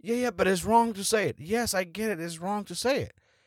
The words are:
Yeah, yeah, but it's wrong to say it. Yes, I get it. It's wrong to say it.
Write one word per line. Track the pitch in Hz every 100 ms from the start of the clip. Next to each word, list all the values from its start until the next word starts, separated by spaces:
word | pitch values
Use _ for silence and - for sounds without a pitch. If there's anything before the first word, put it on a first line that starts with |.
Yeah, | 175 240
yeah, | 247
but | 180 190
it's | 190
wrong | 170 226 233
to | 196
say | 190 220 180
it. | -
Yes, | 151 226 226
I | 190
get | 180 170 220
it. | 175
It's | 170 160
wrong | 180 208
to | 202
say | 175 240 269
it. | 98 - _ _